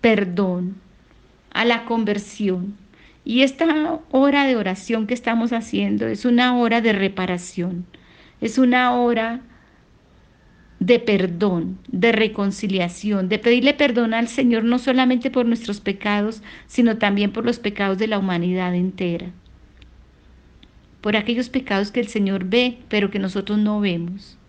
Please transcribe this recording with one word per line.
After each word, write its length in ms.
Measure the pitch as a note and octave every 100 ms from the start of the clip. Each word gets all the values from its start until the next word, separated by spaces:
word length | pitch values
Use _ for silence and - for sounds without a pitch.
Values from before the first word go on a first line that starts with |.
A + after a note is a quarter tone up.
perdón, 720 | A#3 A3 G3 F3 G3 F3+ F3+ F#3+ - _ _ - _ _ _
a 140 | - A#3
la 200 | A#3 A3+
conversión. 880 | A3+ G#3 G#3 G#3 - G3+ F#3 F#3+ G3+ - - - _
Y 180 | - A#3
esta 580 | C4+ C4+ E4 D#4 D4+ - -
hora 340 | C4 C#4 C#4 C#4
de 100 | B3
oración 500 | G3 G3 - A3+ G#3+
que 80 |
estamos 380 | A#3+ A#3+ A#3 A#3
haciendo 560 | A#3 A3+ G3+ G3+ G#3 A3+
es 180 | G#3 B3
una 320 | A#3+ B3 B3
hora 240 | A#3 A#3
de 120 | A3+
reparación, 920 | G3+ F#3+ F#3+ F3+ F3+ F3 - F3 F3 F3+ - - - - _
es 180 | A3+ A3+
una 360 | B3+ B3 B3+
hora 480 | B3 A#3+ A#3 A3+ A#3 - - _ _ _ _ _ _ _ _ _ _ - -
de 200 | F#3 A#3+
perdón, 800 | A#3 G3+ F3+ E3+ G3+ F3 F3 F#3 -
de 240 | F#3+ A#3
reconciliación, 1160 | A3+ A3 G#3+ G3 F#3+ G#3+ F#3+ F3 F3 G#3 G3+ F#3
de 100 | G#3+
pedirle 340 | A#3 A#3+ C4+
perdón 400 | C#4+ D4 A#3+ A#3
al 140 | A3+ A#3
Señor 360 | - B3+ A#3
no 140 | A3+ B3
solamente 540 | B3+ B3+ B3+ B3+ B3+
por 140 | C4 A#3
nuestros 360 | A#3 - G#3
pecados, 600 | - G3 G#3 G#3 G#3 A3 - - -
sino 300 | - A#3 A3+
también 340 | G#3 G3+ G#3
por 140 | G3 A#3
los 140 | A#3
pecados 380 | G#3 G3+ G3 F#3+
de 100 | A3
la 120 | G#3
humanidad 560 | F#3+ F3 E3+ F#3 F3+ F3+
entera, 560 | F#3 F#3 F3+ E3+ F3+ - - - - - - - - _ - - - - - - - -
por 140 | G#3+ G#3+
aquellos 340 | G#3 A#3+ A#3+
pecados 420 | C4+ C4 G3 G3+
que 80 | B3
el 80 | A#3
Señor 380 | A3 G3 G3 F#3
ve, 320 | A3+ B3 B3 -
pero 200 | G#3+ G3
que 100 | G3+
nosotros 380 | F#3+ G3 G3 G#3
no 220 | G#3 G#3
vemos. 580 | G3+ E3+ E3+ G3 - -